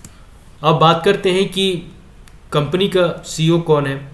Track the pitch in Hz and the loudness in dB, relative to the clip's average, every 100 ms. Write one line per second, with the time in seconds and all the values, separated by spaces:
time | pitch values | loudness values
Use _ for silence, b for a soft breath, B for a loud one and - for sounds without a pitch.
0 | - B B - - - 151 151 156 165 | -20 B B -20 -20 -4 0 4 4 2
1 | 202 202 190 180 196 190 190 170 - - | 0 0 0 0 -2 -2 -2 -2 -8 -20
2 | - - - - - 151 143 180 196 185 | -20 -20 -20 -20 -4 -2 0 0 2 2
3 | 170 - - - 160 170 165 147 139 139 | 0 -2 -8 -2 2 2 2 0 0 -6
4 | 139 | -10